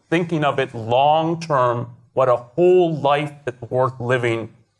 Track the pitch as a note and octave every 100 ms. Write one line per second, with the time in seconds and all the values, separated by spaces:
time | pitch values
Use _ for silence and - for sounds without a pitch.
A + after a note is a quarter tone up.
0 | _ E3 F3 E3 D3 C3 B2+ A#2+ A2 A#2+
1 | C#3+ D#3 D#3+ E3+ E3 C#3 B2 A#2+ A#2 -
2 | _ - C3 A#2+ - - F3+ F#3 E3+ D#3
3 | C3+ C#3+ D3 - - - A#2 B2+ B2+ B2+
4 | A#2+ B2+ A#2+ A2+ A2 - _ _